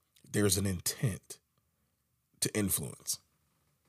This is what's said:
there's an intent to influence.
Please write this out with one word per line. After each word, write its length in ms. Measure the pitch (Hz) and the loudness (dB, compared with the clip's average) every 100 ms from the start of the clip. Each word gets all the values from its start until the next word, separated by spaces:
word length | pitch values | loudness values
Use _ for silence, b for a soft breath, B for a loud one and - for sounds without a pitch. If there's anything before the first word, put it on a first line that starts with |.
| _ _ - | _ _ -4
there's 240 | - 104 95 | 2 4 4
an 100 | 98 | 2
intent 720 | 90 - - 123 90 - - _ _ _ _ _ _ _ _ _ - | -2 -4 -2 -2 -2 -10 -20 _ _ _ _ _ _ _ _ _ -6
to 140 | - 107 | -2 0
influence. 640 | 98 - 69 - - - _ _ _ _ _ _ | 0 0 -4 -10 -8 -8 _ _ _ _ _ _